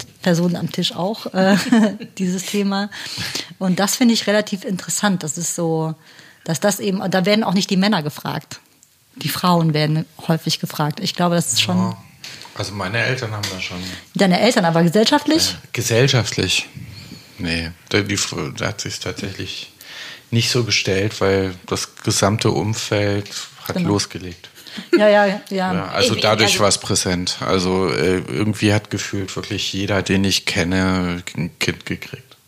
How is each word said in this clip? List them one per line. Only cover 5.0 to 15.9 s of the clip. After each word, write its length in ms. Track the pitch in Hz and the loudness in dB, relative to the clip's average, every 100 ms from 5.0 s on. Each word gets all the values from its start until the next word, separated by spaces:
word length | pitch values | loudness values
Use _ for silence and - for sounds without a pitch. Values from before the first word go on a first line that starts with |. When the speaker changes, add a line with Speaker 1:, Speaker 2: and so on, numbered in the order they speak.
| 208 180 | 0 0
Speaker 1:
Das 140 | 156 - | -2 -6
ist 180 | 165 - | -6 -2
so, 400 | 165 160 160 160 - - - - | 0 0 -2 -6 -14 -20 -20 -12
dass 160 | - 165 | -6 0
das 200 | 202 196 | 0 0
eben, 200 | 214 185 185 | -2 -2 0
da 160 | 185 185 | 2 4
werden 180 | 214 | 2
auch 100 | 220 | 2
nicht 160 | 190 180 | 0 2
die 80 | 185 | 2
Männer 260 | 202 196 | 4 2
gefragt. 560 | 147 - 143 147 - - _ _ _ _ _ - | 0 -6 -6 -6 -8 -16 _ _ _ _ _ -8
Die 140 | - | -6
Frauen 440 | - 180 175 165 | 0 2 4 4
werden 320 | 151 151 156 - - - | 2 2 0 -2 -6 -2
häufig 320 | 160 - - | -2 -2 -4
gefragt. 400 | - - 147 - | -4 -2 -4 -2
Ich 160 | - - | -4 0
glaube, 200 | 175 170 | 2 2
das 180 | - | 2
ist 80 | - | 0
schon 160 | - 180 | 2 2
Speaker 2:
Ja, 200 | 185 - - - - - - - | 0 -4 -14 -20 -20 -18 -14 -10
also 180 | 92 | -8
meine 240 | 101 92 113 | -6 -4 -2
Eltern 320 | 113 127 110 | 0 -2 -4
haben 160 | 104 98 | -6 -6
das 100 | 92 | -6
schon. 140 | - 90 92 90 - - | -8 -8 -8 -10 -6 2
Speaker 1:
Deine 240 | 196 175 | 4 4
Eltern, 260 | 220 240 170 | 4 4 4
aber 180 | 165 | 4
gesellschaftlich? 680 | 170 202 220 294 294 415 - | 4 4 4 4 4 2 2
Speaker 2:
Äh, 160 | - - | -4 -8
gesellschaftlich? 960 | - 113 | -4 2